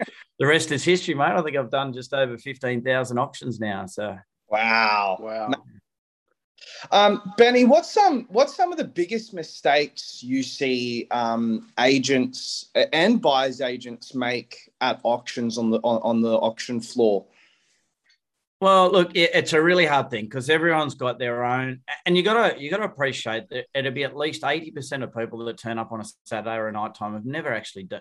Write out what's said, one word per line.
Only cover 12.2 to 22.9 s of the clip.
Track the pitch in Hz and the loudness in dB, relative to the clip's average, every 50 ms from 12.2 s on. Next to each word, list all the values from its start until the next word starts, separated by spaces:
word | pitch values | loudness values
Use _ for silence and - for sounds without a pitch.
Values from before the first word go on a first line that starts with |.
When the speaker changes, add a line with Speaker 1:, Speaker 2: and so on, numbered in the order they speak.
| 123 127 - - - - - - - _ - | 2 0 -4 -10 -10 -10 -10 -10 -8 _ 0
Speaker 2:
a-, | - 127 - - | 0 2 4 4
and | 160 175 214 247 208 | 4 4 4 4 4
buyers | - 156 139 131 135 135 127 127 | 4 2 2 2 2 0 -2 -4
agents | 135 123 123 117 117 123 117 117 - - - | -4 -4 -4 -6 -10 -14 -14 -16 -14 -8 -6
make | 127 123 120 123 120 120 - - - - _ _ - | -4 -2 -2 -2 -4 -6 -10 -20 -20 -20 _ _ -4
at | 127 127 117 - - | -2 -2 -2 0 0
auctions | 117 120 120 - - - 131 120 117 110 | -2 -2 -2 -4 -8 -6 -4 -4 -2 -2
on | 120 117 113 | 0 0 0
the, | 113 110 | 0 2
on, | 113 120 117 110 - | 2 0 0 0 0
on | 117 117 117 | 0 0 2
the | 113 113 113 | 2 2 2
auction | 110 - 113 113 - - - 123 117 | 2 0 0 -2 -4 -8 -6 -6 -6
floor? | 113 - - 123 117 107 101 95 - _ _ _ _ _ _ _ _ _ _ _ _ _ _ _ _ _ _ _ _ _ _ _ _ _ _ - | -6 -6 0 2 4 4 4 2 -4 _ _ _ _ _ _ _ _ _ _ _ _ _ _ _ _ _ _ _ _ _ _ _ _ _ _ 0
Speaker 1:
Well, | 190 190 190 185 185 180 | 4 6 6 6 6 6
look, | 190 185 175 175 - | 6 4 4 4 2
it, | 175 170 170 175 | 2 2 4 4
it's | 170 139 - 160 | 2 2 4 2
a | 156 | 4
really | 160 175 180 180 170 | 4 6 4 4 4
hard | 151 143 139 131 - | 4 4 2 0 0
thing | 123 107 107 107 | -4 -8 -6 -6
'cause | 131 135 123 | -8 -6 0
everyone's | 143 156 160 160 170 160 156 151 139 127 | 0 2 2 2 2 2 2 0 -2 -4
got | 135 135 127 117 | -4 -4 -4 -4
their | 117 127 120 120 120 120 | -4 -4 -4 -4 -2 -2
own, | 123 123 127 131 131 127 131 - - | -2 -2 -2 -2 -6 -8 -10 -12 -14
a-, | 143 - - | -12 -6 0
and | 180 175 | 2 2
you | 180 | 4
gotta, | 175 208 220 233 220 170 127 127 | 4 4 2 2 2 2 0 -2
you | 143 147 | -6 -6
gotta | 180 208 214 | -4 -4 -4
appreciate | 196 | -6